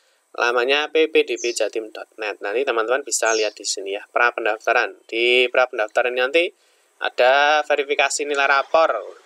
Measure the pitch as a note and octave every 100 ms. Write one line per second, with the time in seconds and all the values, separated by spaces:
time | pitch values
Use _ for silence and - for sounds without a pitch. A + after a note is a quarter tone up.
0 | _ _ _ - A#2+ C#3+ C3+ C#3+ D3+ D#3+
1 | D#3 D#3 C#3+ A#2 A#2+ - G#2 A2+ A2 G2+
2 | - - G#2+ F#2 G#2 A2+ C#3 A#2 A2 C3+
3 | A#2+ - A2 A2 G#2 - G2+ G#2 G2 G2+
4 | - A#2 A#2+ - A2 A2 - A#2+ G#2 F#2
5 | - A2+ A#2+ B2 B2 C3 B2+ B2 G#2+ B2+
6 | B2 B2 B2+ E3 F#3 - _ _ _ -
7 | - - B2 C#3 D3 D3+ D3 D3 C#3 D3
8 | C#3 - D3 C#3+ C#3 C#3 C3+ D#3+ D#3 A2+
9 | F#2+ -